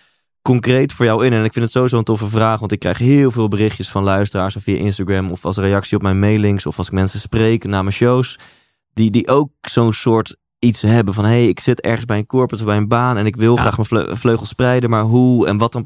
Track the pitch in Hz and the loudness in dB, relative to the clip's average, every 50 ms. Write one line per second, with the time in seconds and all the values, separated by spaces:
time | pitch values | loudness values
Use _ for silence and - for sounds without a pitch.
0 | _ _ _ _ _ _ _ _ - - 127 120 110 120 127 131 139 139 - - | _ _ _ _ _ _ _ _ 0 0 0 2 2 2 2 2 0 -2 -2 0
1 | 127 113 110 110 117 127 120 110 110 110 - 120 117 113 - 127 127 123 123 117 | 0 2 2 2 2 2 2 2 0 0 -2 -2 -4 -2 0 0 0 0 0 0
2 | 107 - 113 104 107 104 110 110 110 113 110 107 107 92 104 104 - 90 90 - | 0 0 -2 -2 -2 -2 0 2 2 2 0 -2 -2 -4 -4 -2 -2 -2 -2 0
3 | 120 127 143 143 139 131 113 120 110 107 101 101 107 107 - - 92 - - 98 | 2 4 4 4 4 2 2 0 -2 0 0 0 0 0 -2 -4 -8 -6 -4 -2
4 | 98 98 95 98 101 101 - 98 92 98 - 104 - - 98 - 95 104 98 - | 0 0 0 0 0 -2 -2 -4 -4 -4 -6 -6 -4 -4 -2 -2 -2 -2 -4 -4
5 | 95 90 98 95 95 92 90 - - 85 92 101 95 98 101 98 95 - - 104 | -4 -2 -2 -2 -2 -4 -6 -6 -6 -4 -2 -2 0 0 0 0 -2 -2 -2 -2
6 | 98 95 95 95 101 104 107 107 104 104 101 95 - 73 - - 87 - 98 95 | 0 0 0 2 2 2 2 2 2 0 0 -2 -4 -6 -6 -6 -6 -4 -2 -2
7 | 95 95 - 104 - - - 113 110 113 113 113 - 98 101 98 92 98 98 - | -2 -2 -2 -6 -6 -4 -2 0 2 2 2 0 -2 -2 -2 -2 -2 -2 -2 0
8 | 120 120 123 127 127 - - - - - _ _ _ _ _ _ _ _ - - | 2 2 2 2 0 -4 -6 -16 -20 -20 _ _ _ _ _ _ _ _ -2 0
9 | 110 107 104 113 - - 127 143 151 139 _ _ - - - 120 117 113 107 - | 0 2 2 0 0 2 2 0 0 -2 _ _ -8 -4 0 2 2 2 0 0
10 | - 123 113 113 107 - - _ _ _ _ - - 120 110 - - 107 113 120 | 0 2 2 2 0 -2 -8 _ _ _ _ -2 0 0 0 2 2 2 2 2
11 | 107 98 95 107 104 107 117 120 120 107 90 - - - 123 - - 104 113 110 | 2 0 0 0 2 2 4 4 4 2 0 0 0 0 0 0 0 -4 -4 -4
12 | 113 120 107 104 104 - - 127 127 120 - 104 110 104 104 104 104 104 117 117 | -4 -4 -4 -4 -4 -2 -2 -2 0 -2 -4 -4 -2 0 0 0 0 0 0 0
13 | 123 127 123 101 104 110 - - 110 113 120 117 127 113 98 117 110 - 117 107 | 0 0 0 0 -2 -2 0 2 2 2 4 4 2 0 0 -2 -2 0 0 -2
14 | 71 - 87 110 - 120 113 110 110 - - - 127 123 123 127 123 117 110 110 | -2 -2 -4 -2 0 0 0 0 -2 -6 -4 -2 0 0 0 0 0 0 0 0
15 | 107 110 117 123 127 127 127 117 - 73 104 104 113 117 - 123 117 | 0 2 2 4 4 4 4 2 2 2 0 0 0 -2 -2 -6 -6